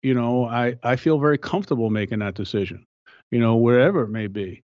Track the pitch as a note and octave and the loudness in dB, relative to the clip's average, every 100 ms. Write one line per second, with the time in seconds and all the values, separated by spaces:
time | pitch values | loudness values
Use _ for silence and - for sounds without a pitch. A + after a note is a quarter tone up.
0 | C3+ B2+ A#2+ B2 A#2+ A#2 B2 B2 A#2 B2+ | 0 0 0 0 0 0 -2 -2 -2 0
1 | E3 D#3 D3 D3 - F#3+ G3 B2+ A2+ G#2+ | 2 2 2 0 -2 -6 -2 -2 0 0
2 | G2+ G#2+ G2+ F#2 F#2+ G#2 F#2+ F2 _ _ | -2 -4 -6 -6 -6 -4 -4 -8 _ _
3 | _ _ _ A#2+ A#2 A2+ A#2 B2 C#3+ F#3+ | _ _ _ 0 2 4 4 6 4 2
4 | A2 A2 G#2 G2+ F#2+ A#2+ _ | -2 -4 -6 -6 -10 -12 _